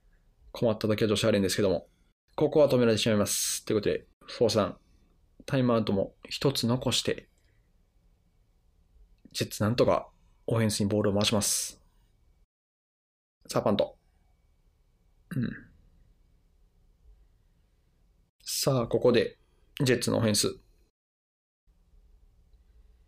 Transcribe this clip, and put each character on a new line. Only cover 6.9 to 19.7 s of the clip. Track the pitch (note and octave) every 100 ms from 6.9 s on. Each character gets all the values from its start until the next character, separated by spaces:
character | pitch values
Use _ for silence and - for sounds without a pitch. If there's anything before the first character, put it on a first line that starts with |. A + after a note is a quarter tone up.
し | -
て、 | - - - _ _ _ _ _ _ _ _ _ _ _ _ _ _ _ _ - - _ -
ジ | -
ェ | A#2
ッ |
ツ | -
な | G#2+
ん |
と | B2+ G#2+
か | F2 - _ _ _
オ | - A#2
フ |
ェ | A2
ン |
ス | G#2
に | G2+
ボ | G#2
ー |
ル | G#2
を |
回 | G2
し | G#2
ま | G#2
す。 | - - - - _ _ _ _ _ _ _ _ _ _ _ _ _ _ _ _ -
さ | A#2+
あ、 |
パ | A2+
ン | G2+
ト。 | - - _ _ _ _ _ _ _ _ _ _ _ _ -
う | C3
ん。 | A#2 - - - _ _ _ _ _ _ _ _ _ _ _ _ - - _ _ _ _ _ _ _ _ _ _ _ _
さ | - - D3 C3
あ、 | A2+
こ | A#2
こ | B2
で、 | A2+ - - _ _ _